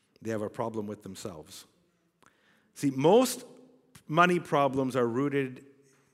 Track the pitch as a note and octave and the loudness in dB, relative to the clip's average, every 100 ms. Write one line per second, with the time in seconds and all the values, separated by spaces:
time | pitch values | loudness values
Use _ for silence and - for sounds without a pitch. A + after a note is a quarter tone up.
0 | _ _ A2 G#2+ G#2 - A2+ A2 G#2 G#2 | _ _ -8 -6 -6 -6 -6 -6 -8 -10
1 | G2 F#2 G#2+ D#2+ E2+ - - _ _ _ | -14 -14 -14 -14 -18 -20 -20 _ _ _
2 | _ _ _ _ _ _ _ - C#3+ C3 | _ _ _ _ _ _ _ -6 -4 2
3 | D3+ A3+ B3 - - - - _ _ - | 6 6 4 -2 -14 -20 -20 _ _ -20
4 | - D#3 F3+ F3 F3 D3+ C#3 C3 C3 B2 | -2 4 4 2 0 2 2 0 -2 0
5 | A#2+ A#2+ C#3+ C#3 C3 B2+ - _ _ _ | 0 0 -2 -2 -4 -10 -20 _ _ _
6 | _ | _